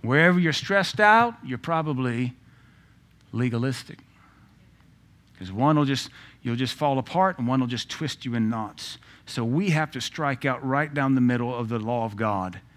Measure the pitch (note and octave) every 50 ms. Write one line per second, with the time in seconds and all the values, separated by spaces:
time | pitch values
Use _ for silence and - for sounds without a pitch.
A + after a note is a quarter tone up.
0 | - A2 B2+ D3 D#3+ F3 F3+ F3+ F3 D#3+ C#3+ - - - G3 G3+ F#3+ - - -
1 | G#3+ G#3 G#3+ A3+ A#3 A#3+ A3+ - - C3 B2+ A#2+ - - E3 D#3+ D#3+ D#3 D3 B2+
2 | C3 B2 A#2+ A#2 B2+ B2 B2 - - - - - - - - - - _ _ _
3 | _ _ _ _ _ _ - G#2+ B2 B2+ A#2 A#2 A#2+ C3+ C3 B2 - - - -
4 | - _ _ _ _ _ _ _ - _ _ _ - - _ _ _ _ - _
5 | _ _ _ _ _ _ _ - F#2+ F#2 F#2+ G#2 B2+ D3 D#3 D3+ D3 C3+ C#3 B2+
6 | - - - - - - - _ _ B2 A#2 A#2+ C3 B2 - - D3+ C#3+ C#3 C3
7 | A#2+ - - F3+ F#3+ F#3+ F3 - A#2+ A#2+ C3 C3 C3 A#2+ B2 A2+ - - - -
8 | D#3+ C#3+ - - - B2+ A#2 A#2+ A2+ A2 A2+ A2+ A2 G2+ - - - - - -
9 | - - - - _ - - - A#2 A2+ B2 D#3 G3+ G3 D#3+ D#3 D#3 D3 - B2+
10 | A#2 - - - D#3 C#3+ C3+ B2 - C#3 C3 B2 C3 C3 C3 C#3 D3+ D3+ D3 C#3+
11 | C#3 C3+ C3+ C3 B2 B2 B2 A#2+ A#2+ A#2+ B2+ A#2+ A#2+ A2 A#2 A#2 G#2+ A2 B2 A#2+
12 | A2+ A2+ G#2 G#2 A2+ G#2+ G#2 G2 F#2 F#2 F2 - - - _